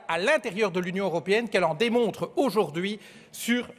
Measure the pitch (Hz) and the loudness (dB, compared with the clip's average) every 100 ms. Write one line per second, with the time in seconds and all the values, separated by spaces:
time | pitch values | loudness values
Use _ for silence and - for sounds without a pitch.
0 | - 170 214 311 240 185 208 175 180 185 | 2 -2 2 2 0 -2 0 0 -2 -2
1 | 196 165 175 214 233 196 165 156 233 240 | -2 -2 0 0 2 0 0 2 2 2
2 | 220 - 175 - 269 202 156 156 196 214 | 2 -2 -4 0 2 2 0 0 -4 -6
3 | - - - - - 247 247 | -12 -20 -20 -10 -2 0 -2